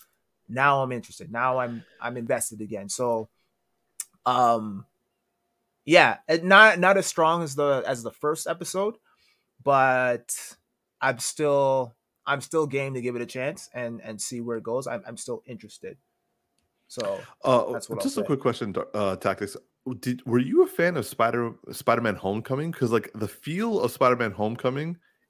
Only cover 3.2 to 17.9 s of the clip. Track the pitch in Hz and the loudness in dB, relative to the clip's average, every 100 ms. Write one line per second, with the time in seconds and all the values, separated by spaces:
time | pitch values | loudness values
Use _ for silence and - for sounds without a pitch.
3.2 | 110 _ _ _ _ _ _ - - _ | -4 _ _ _ _ _ _ -16 -16 _
4.2 | 123 127 123 117 107 98 - _ _ _ | 0 4 4 4 0 -10 -14 _ _ _
5.2 | _ _ _ _ _ _ - 170 131 104 | _ _ _ _ _ _ 4 6 6 4
6.2 | - 165 180 196 220 180 180 196 - - | -2 0 6 10 10 8 4 4 2 2
7.2 | 160 170 160 135 143 131 117 127 113 - | 2 2 -2 0 2 2 0 -4 -6 -6
8.2 | 147 160 - 165 175 185 208 226 _ _ | -4 -4 -4 -6 -6 -4 -4 -6 _ _
9.2 | _ _ _ _ 139 135 135 127 127 120 | _ _ _ _ 2 4 4 2 0 -2
10.2 | - - - - _ _ _ - 131 123 | -4 -12 -12 -20 _ _ _ -4 -2 -2
11.2 | - - 147 143 135 131 120 _ _ _ | -6 -2 2 2 2 0 -2 _ _ _
12.2 | - 143 - 160 147 135 139 131 123 120 | -4 -4 -2 -2 0 -2 -4 -4 -4 -6
13.2 | 120 131 135 - - 123 120 117 113 107 | -8 -6 -6 -8 -14 -10 -8 -10 -12 -12
14.2 | - 123 117 113 110 127 135 120 120 117 | -10 -8 -6 -6 -4 -6 -4 -10 -10 -16
15.2 | - 117 - 113 104 - - - _ _ | -10 -12 -12 -18 -18 -18 -18 -18 _ _
16.2 | _ _ _ _ _ _ _ - 104 95 | _ _ _ _ _ _ _ -8 -6 -6
17.2 | - - 131 123 - 120 - | -10 -6 2 2 2 -6 -8